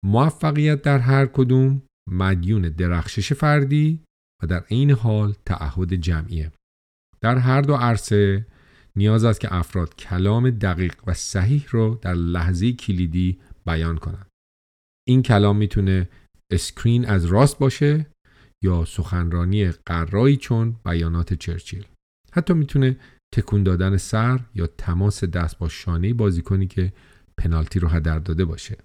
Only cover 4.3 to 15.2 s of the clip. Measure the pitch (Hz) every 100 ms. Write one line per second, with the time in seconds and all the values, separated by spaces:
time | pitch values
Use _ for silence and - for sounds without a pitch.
4.3 | _ 82 87 - 113 143 135 113 107 104
5.3 | 101 - 90 73 85 92 92 82 80 80
6.3 | 82 78 - _ _ _ _ _ _ 110
7.3 | 127 123 135 143 143 123 113 - 104 101
8.3 | 98 110 _ _ _ _ - 104 110 117
9.3 | 107 - 90 85 95 85 - - 90 95
10.3 | 110 127 117 101 87 90 - - 85 -
11.3 | 98 95 143 143 117 110 113 95 87 85
12.3 | 87 85 87 110 120 - 92 90 85 92
13.3 | 92 _ - - 80 82 80 - 92 95
14.3 | _ _ _ _ _ _ _ - 127